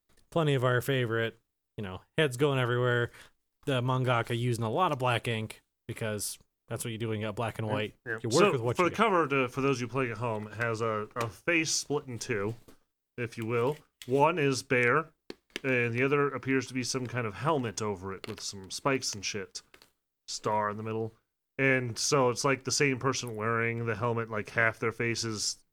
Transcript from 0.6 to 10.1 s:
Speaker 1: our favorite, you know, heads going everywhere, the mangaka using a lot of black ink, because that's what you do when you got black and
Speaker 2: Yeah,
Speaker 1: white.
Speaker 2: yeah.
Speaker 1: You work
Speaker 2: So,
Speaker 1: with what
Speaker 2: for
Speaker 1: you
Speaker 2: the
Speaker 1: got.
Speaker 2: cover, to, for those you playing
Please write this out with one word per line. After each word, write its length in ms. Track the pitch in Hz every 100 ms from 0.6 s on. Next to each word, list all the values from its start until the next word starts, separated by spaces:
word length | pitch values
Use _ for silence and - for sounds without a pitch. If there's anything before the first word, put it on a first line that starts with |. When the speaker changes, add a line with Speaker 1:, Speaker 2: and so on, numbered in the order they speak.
Speaker 1:
our 160 | 123 123
favorite, 580 | 123 135 120 113 113 - _ _ _ -
you 80 |
know, 160 | 98 92 _ -
heads 180 | 151 123
going 220 | 147 135
everywhere, 520 | 123 123 123 120 120 - - _ _ _
the 160 | - 127
mangaka 560 | 127 127 127 120 117 120
using 260 | 123 117
a 60 | 113
lot 220 | 135 180
of 60 | 139
black 300 | 127 117 -
ink, 340 | 110 110 - _ _ -
because 520 | 113 110 104 - - _ _ -
that's 160 | 113
what 60 | 123
you 80 | 110
do 100 | 113
when 120 | 107
you 60 | 110
got 100 | 104
black 220 | 113 -
and 80 | 110
Speaker 2:
Yeah, 40 |
Speaker 1:
white. 220 | 107 107 - 123
Speaker 2:
yeah. 120 | 110
Speaker 1:
You 60 | 117
work 100 | 135
Speaker 2:
So, 80 | 202
Speaker 1:
with 80 | 139
what 160 | 117 120
Speaker 2:
for 60 |
Speaker 1:
you 60 | 170
Speaker 2:
the 60 | 175
Speaker 1:
got. 80 |
Speaker 2:
cover, 220 | 226 180 151
to, 200 | 139 123
for 140 | -
those 180 | 135 127
you 80 | 120
playing 220 | 127 127